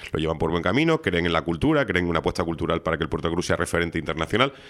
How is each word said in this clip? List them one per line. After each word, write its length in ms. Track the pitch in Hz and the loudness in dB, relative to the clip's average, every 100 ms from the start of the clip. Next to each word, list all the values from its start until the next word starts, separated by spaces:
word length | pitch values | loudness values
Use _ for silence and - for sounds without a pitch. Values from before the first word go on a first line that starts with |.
| - | -6
lo 80 | 80 | -2
llevan 200 | 78 80 | -2 0
por 120 | 82 | 0
buen 120 | 85 | 0
camino, 400 | 85 117 165 160 | 2 2 2 2
creen 240 | 101 87 87 | 0 2 2
en 80 | |
la 80 | 82 | 2
cultura, 420 | 80 85 135 151 | 0 0 2 2
creen 220 | 113 90 87 | 2 0 2
en 20 | |
una 120 | 82 | 0
apuesta 220 | 82 - | 0 -2
cultural 380 | 82 80 82 82 | -2 -2 -2 -2
para 160 | 82 80 | 0 -2
que 60 | |
el 60 | 78 | -2
Puerto 180 | 78 82 | -2 -2
de 60 | |
Cruz 100 | 85 87 | -2 0
sea 80 | 85 | 0
referente 420 | 85 85 85 80 | 0 0 0 -2
internacional, 560 | 73 76 80 107 139 - | -4 -4 0 2 0 -2